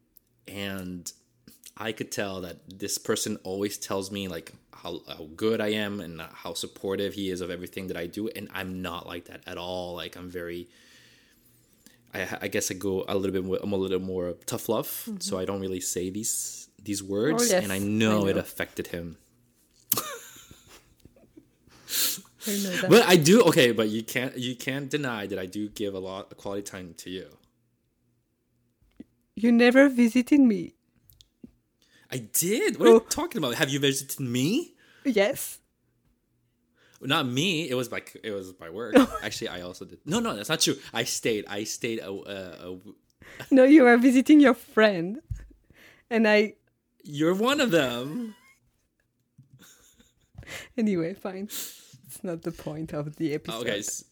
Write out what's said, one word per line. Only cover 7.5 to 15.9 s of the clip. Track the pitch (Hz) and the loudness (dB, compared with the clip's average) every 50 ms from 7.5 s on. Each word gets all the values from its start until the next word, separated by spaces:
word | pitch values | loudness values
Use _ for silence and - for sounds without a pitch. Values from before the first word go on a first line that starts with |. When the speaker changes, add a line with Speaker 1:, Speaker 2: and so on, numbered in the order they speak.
Speaker 1:
everything | 87 85 90 90 - 98 95 90 | -8 -10 -12 -12 -12 -10 -10 -8
that | 87 85 | -8 -8
I | 85 | -8
do, | 85 - 101 107 110 | -8 -8 -6 -8 -6
and | - - 101 - - | -8 -10 -12 -10 -10
I'm | 95 95 92 92 92 | -10 -8 -8 -8 -8
not | 90 85 85 87 - | -8 -8 -8 -10 -12
like | - 87 87 - | -12 -14 -14 -14
that | - 87 85 - | -16 -20 -18 -16
at | 92 90 87 | -14 -12 -10
all. | 87 90 90 90 90 87 87 | -8 -6 -6 -6 -6 -8 -8
Like, | 85 82 85 - | -10 -10 -12 -12
I'm | 87 90 90 | -14 -14 -10
very, | 87 90 85 85 87 87 87 - _ _ _ _ - - - _ _ _ _ _ _ _ _ _ _ _ _ _ _ _ _ - _ _ _ _ - | -10 -10 -8 -8 -10 -12 -12 -16 _ _ _ _ -20 -20 -20 _ _ _ _ _ _ _ _ _ _ _ _ _ _ _ _ -20 _ _ _ _ -8
I, | 98 92 92 - - | -8 -6 -6 -8 -8
I | - 101 | -8 -4
guess | - 104 - - | -4 -2 -2 -4
I | 101 | -6
go | 90 95 98 95 95 - | -4 -4 -2 -2 -2 -2
a | - 101 | -2 -2
little | 98 95 95 92 | -2 -2 0 -2
bit | 95 92 | -2 -2
more, | 95 92 - | -2 -4 -4
I'm | - 101 | -4 -4
a | 101 | -2
little | 95 95 95 95 92 | -2 -2 -2 -2 -4
more | 95 95 92 92 87 87 85 - - | -4 -4 -6 -4 -6 -6 -8 -10 -10
tough | - 123 110 - - | -8 -8 -6 -4 -2
love, | 110 120 151 - | -2 -2 -2 -6
Speaker 2:
Mm-hmm. | - - - - 208 98 | -10 -10 -10 -10 -10 -8
Speaker 1:
so | - - 98 92 | -8 -6 -4 -4
I | 92 | -4
don't | 92 98 98 | -4 -4 -4
really | 95 92 92 92 | -4 -4 -6 -6
say | - - | -6 -6